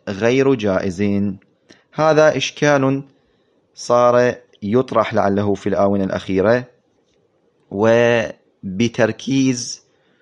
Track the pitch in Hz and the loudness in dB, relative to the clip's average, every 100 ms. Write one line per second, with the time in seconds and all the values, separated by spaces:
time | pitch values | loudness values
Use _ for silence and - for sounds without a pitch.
0 | - 98 117 131 135 127 104 92 98 87 | -12 -4 0 2 2 0 0 -2 -2 -4
1 | 104 101 101 95 _ _ _ _ _ - | -2 0 -2 -6 _ _ _ _ _ -2
2 | 156 151 156 135 - - 147 143 135 139 | 2 4 4 2 -4 -2 0 2 0 -2
3 | 147 _ _ _ _ _ _ - - 120 | -6 _ _ _ _ _ _ -12 0 2
4 | 123 123 123 117 - _ 101 120 127 110 | 4 4 2 -2 -12 _ -2 -2 0 0
5 | 104 107 98 98 104 98 104 95 101 101 | 0 0 0 0 -2 -2 -2 0 0 0
6 | 95 104 - 95 101 123 127 _ _ _ | -2 -6 -4 0 2 0 -2 _ _ _
7 | _ _ _ _ _ _ _ 98 110 117 | _ _ _ _ _ _ _ -2 2 4
8 | 120 117 82 - _ _ 98 92 117 - | 2 0 -4 -10 _ _ -10 -4 -2 0
9 | 110 107 - 135 131 123 117 - _ _ | -2 -2 -4 0 0 -2 -8 -14 _ _
10 | _ _ | _ _